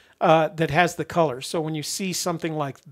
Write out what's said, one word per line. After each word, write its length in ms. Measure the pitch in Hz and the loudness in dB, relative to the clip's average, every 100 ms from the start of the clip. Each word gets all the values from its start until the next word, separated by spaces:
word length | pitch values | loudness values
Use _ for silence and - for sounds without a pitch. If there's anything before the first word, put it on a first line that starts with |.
| _ _ | _ _
uh, 280 | 185 160 156 | 4 6 4
that 220 | 156 160 | 0 0
has 260 | 147 170 165 | 2 2 0
the 100 | 151 | -4
color. 340 | 175 160 127 | 0 0 0
So 180 | - 175 | -6 -4
when 160 | 156 | -4
you 80 | 156 | -6
see 300 | 143 - 190 | -6 -6 -4
something 400 | 165 185 165 170 | -4 -4 -4 -4
like 240 | 156 139 - - | -4 -6 -8 -18